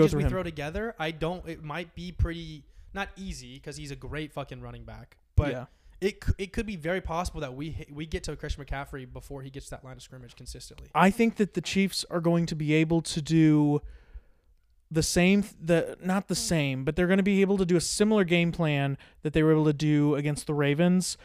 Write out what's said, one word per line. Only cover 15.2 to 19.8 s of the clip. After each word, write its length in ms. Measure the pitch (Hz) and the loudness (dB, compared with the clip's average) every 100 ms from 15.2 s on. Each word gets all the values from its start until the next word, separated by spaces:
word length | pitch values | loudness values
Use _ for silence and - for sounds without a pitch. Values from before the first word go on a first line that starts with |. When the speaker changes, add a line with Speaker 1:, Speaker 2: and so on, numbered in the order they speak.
| 175 202 | 4 4
Speaker 2:
th-, 140 | 202 - | 2 -4
the, 360 | 160 165 - - | 0 0 0 -6
not 260 | 180 190 - | -2 -2 -2
the 80 | 175 | -4
Speaker 1:
Hmm. 40 | |
Speaker 2:
same, 440 | - 165 143 131 135 | 0 0 0 -2 -2
but 100 | 151 | 0
they're 120 | 180 | 2
gonna 160 | 196 | 4
be 180 | 196 196 | 4 4
able 160 | 190 196 | 4 2
to 80 | 180 | 2
do 100 | 175 | 2
a 60 | |
similar 420 | - - 208 220 | 2 0 4 4
game 280 | 175 175 170 | 4 4 2
plan 460 | 165 160 143 139 135 - _ | 2 0 2 0 -4 -10 _
that 100 | 156 | -2
they 80 | 151 | 2
were 80 | 156 | 6
able 140 | 156 156 | 6 4
to 80 | |
do 420 | 147 | 2